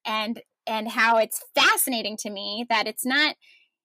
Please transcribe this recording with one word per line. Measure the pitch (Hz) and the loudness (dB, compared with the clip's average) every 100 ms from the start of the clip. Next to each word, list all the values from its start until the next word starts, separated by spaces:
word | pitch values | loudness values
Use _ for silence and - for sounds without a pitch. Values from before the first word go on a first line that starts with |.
| - | -6
and, | 214 214 220 - _ - | -4 -4 -6 -12 _ -6
and | 220 220 | -4 -4
how | 220 226 226 | 2 4 4
it's | 220 - - | 2 -2 -2
fascinating | - 269 440 - 233 208 214 | 2 4 4 0 -2 -4 -6
to | 220 | -8
me | 196 202 208 240 | -8 -8 -6 -2
that | 226 208 | 0 -2
it's | - | -4
not, | 254 277 302 - _ _ _ _ | -2 2 0 -2 _ _ _ _